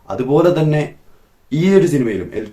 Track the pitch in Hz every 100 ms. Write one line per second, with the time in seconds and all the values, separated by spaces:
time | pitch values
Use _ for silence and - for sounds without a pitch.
0 | - 98 127 151 175 156 156 151 147 -
1 | - - _ _ _ 147 185 196 175 143
2 | 117 95 82 107 104